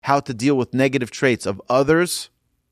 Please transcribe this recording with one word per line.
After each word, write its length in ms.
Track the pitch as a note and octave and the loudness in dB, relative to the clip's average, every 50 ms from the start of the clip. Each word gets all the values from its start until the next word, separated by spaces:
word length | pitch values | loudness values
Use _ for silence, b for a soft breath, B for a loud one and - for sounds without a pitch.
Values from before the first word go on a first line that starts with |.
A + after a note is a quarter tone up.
| - | -2
how 160 | - C#3 C#3+ | 0 0 0
to 120 | C#3 - | 0 -4
deal 240 | B2+ G#2+ A#2+ C#3+ C#3+ | -6 -2 0 2 2
with 160 | C3 B2 - | 2 0 -2
negative 380 | - B2+ C3+ C3+ C3 C#3 B2+ A2 | 0 0 0 0 0 -2 -4 -6
traits 380 | - - - C3+ A#2+ G#2 - | -4 -2 0 0 0 0 -2
of 120 | F#2+ G2+ F#2+ - | -4 -6 -4 -2
others, 640 | - B2 C3 C#3 C3+ D#3+ E3 F3+ E3+ - - - - _ _ _ _ _ _ _ _ | 0 2 2 4 4 2 2 0 -2 -4 -8 -10 -12 _ _ _ _ _ _ _ _